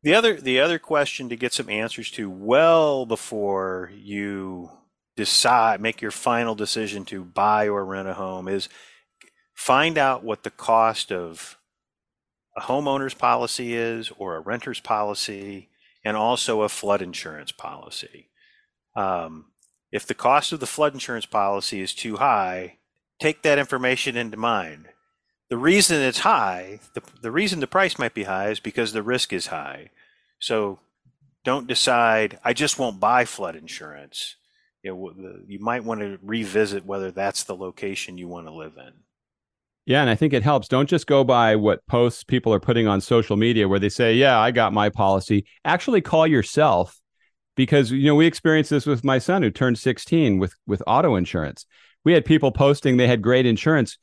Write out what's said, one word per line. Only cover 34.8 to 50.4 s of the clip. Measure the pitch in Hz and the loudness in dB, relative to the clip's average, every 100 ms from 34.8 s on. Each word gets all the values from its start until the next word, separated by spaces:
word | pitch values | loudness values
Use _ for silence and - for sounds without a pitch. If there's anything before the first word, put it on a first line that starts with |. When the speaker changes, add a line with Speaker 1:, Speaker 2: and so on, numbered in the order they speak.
Speaker 1:
You | 98 | -14
know, | 92 | -12
w-, | 92 90 | -14 -14
the, | 95 95 95 | -20 -20 -18
you | 98 | -10
might | 110 120 | -6 -6
want | 113 110 | -6 -6
to | 104 98 | -8 -10
revisit | 98 113 104 101 107 98 | -8 -6 -2 0 0 -2
whether | 95 98 95 | -6 -8 -8
that's | 90 98 - | -4 -4 -4
the | - 92 | -8 -10
location | 95 - 101 95 - 90 | -12 -10 -10 -8 -10 -12
you | 87 | -14
want | 87 80 | -14 -16
to | |
live | 80 78 - | -16 -18 -18
in. | - _ _ _ _ _ _ _ _ _ - | -20 _ _ _ _ _ _ _ _ _ 0
Speaker 2:
Yeah, | 135 | 2
and | 135 | 4
I | |
think | 113 156 | 2 2
it | 135 | 2
helps. | 117 139 - | 2 2 2
Don't | 131 143 | 0 2
just | 170 - | 0 4
go | 139 | 4
by | 127 123 113 107 | 6 6 6 4
what | 104 95 - | 4 0 0
posts | 120 120 - | 2 2 0
people | - 127 - | -2 0 2
are | 104 | 2
putting | - 117 110 | 2 2 4
on | 98 | 2
social | - 120 110 101 | 2 2 2 2
media | 117 113 98 | 2 4 2
where | 98 | 2
they | 101 | 0
say, | - 117 | 2 4
"Yeah, | 113 135 120 | 6 6 6
I | 113 | 4
got | 123 110 | 4 2
my | 104 104 | 2 0
policy." | - 98 95 - 101 101 _ | 2 2 2 2 0 0 _
Actually | 160 175 - 220 | -2 0 2 0
call | - 160 160 | 2 4 4
yourself, | 143 104 - 151 90 90 - _ _ _ _ _ | 4 2 2 4 4 0 -8 _ _ _ _ _
because, | - 131 143 120 | -2 2 4 4
you | 135 139 | 2 4
know, | |
we | 147 165 | 6 4
experienced | - 160 156 147 | 4 2 2 2
this | 147 147 | 0 0
with | 127 | 0
my | 139 131 | 2 0
son | - 190 | 2 2
who | 123 | 0
turned | - 131 117 | 2 0 2
sixteen | 131 113 - 165 139 | 0 -2 0 2 4
with, | 98 | 2